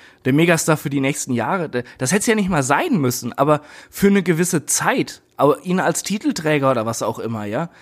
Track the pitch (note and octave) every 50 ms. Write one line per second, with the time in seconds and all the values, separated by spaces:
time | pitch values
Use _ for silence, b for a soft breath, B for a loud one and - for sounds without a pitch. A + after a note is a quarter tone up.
0 | B B B B - C3+ C3 D3 E3+ E3+ E3+ D#3 - - D#3+ D3 - D3 C#3 C#3+
1 | C3+ C3+ D3 - - C#3 B2+ A#2 A2 B2+ F3 G3 E3 C#3+ - B2 A#2+ B B -
2 | C3 B2 D3+ G#3 G3+ - A3 G#3+ G3+ F3+ F#3+ D3+ C3+ B2 C#3+ D3+ D4 F4+ C#4 F3+
3 | C#3 B2 A#2+ - - B2 - - C#3 D3 D3+ C#3+ B B B B B B - -
4 | F#3 G3+ G3+ G3+ F3 F3+ E3+ D3+ F3+ F3 - D#3 C3+ - - - D3+ F3 A#3+ C4
5 | D3 - - - _ _ _ - B2+ C#3+ C#3+ - - F3+ F3+ F#3 D3 D3 E3+ -
6 | - - F#3+ A3 - D#4 A3 - D#3 D#3 D3+ D3 C3+ C3+ C3 A#2 A2 A2+ A2+ -
7 | C3 G#2+ A2+ - - A2+ A#2 A2 G#2 G#2 G#2 C3 E3 E3+ B B